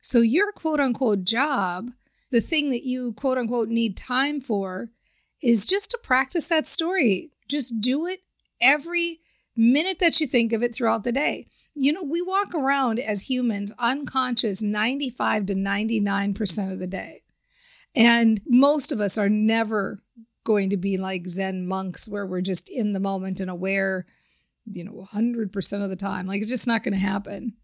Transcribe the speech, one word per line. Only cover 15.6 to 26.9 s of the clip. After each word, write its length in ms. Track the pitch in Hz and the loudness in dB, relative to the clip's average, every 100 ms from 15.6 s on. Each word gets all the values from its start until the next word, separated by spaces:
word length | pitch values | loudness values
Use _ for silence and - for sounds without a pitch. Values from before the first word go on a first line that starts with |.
| 196 196 214 220 202 196 202 | 0 -2 0 0 0 0 -2
percent 400 | 202 208 - 190 | -2 -2 -2 -2
of 60 | 190 | -4
the 80 | 185 | -6
day. 360 | 185 190 - _ _ _ _ - - _ | -6 -10 -14 _ _ _ _ -20 -20 _
And 460 | - 233 233 226 220 - | 4 6 6 4 2 4
most 460 | 247 277 302 - | 6 6 4 2
of 80 | 226 | 0
us 180 | 208 220 | 2 2
are 100 | 202 | 4
never 720 | 214 214 226 220 220 196 208 _ - 226 _ | 4 4 2 2 0 -2 -6 _ -20 -20 _
going 260 | - 208 190 | 0 2 2
to 60 | 190 | 0
be 200 | 185 190 | 0 -2
like 300 | 190 190 175 | -2 -4 -4
Zen 400 | 180 190 190 180 | -4 -2 -4 -4
monks 420 | 190 190 - - | -4 -4 -2 -2
where 180 | 208 196 | -2 -4
we're 140 | 185 | -4
just 300 | 185 180 - | 0 0 -2
in 220 | 294 208 | -2 -2
the 80 | 196 | 0
moment 400 | 196 196 190 190 | 0 -2 -4 -6
and 100 | 185 | -6
aware, 560 | 180 190 196 190 190 180 _ _ _ _ _ | -4 -2 0 0 -2 -6 _ _ _ _ _
you 200 | - 180 | -14 -10
know, 160 | 170 - | -10 -12
a 40 | |
hundred 480 | 190 208 233 240 214 | -8 -2 0 0 -4
percent 300 | 202 190 202 | -4 -4 -4
of 80 | 202 | -6
the 60 | 190 | -4
time. 300 | 196 196 185 | -6 -4 -4
Like, 140 | 196 | -4
it's 100 | 214 | -2
just 160 | 240 240 | 2 2
not 160 | 233 | 2
gonna 140 | 233 | 0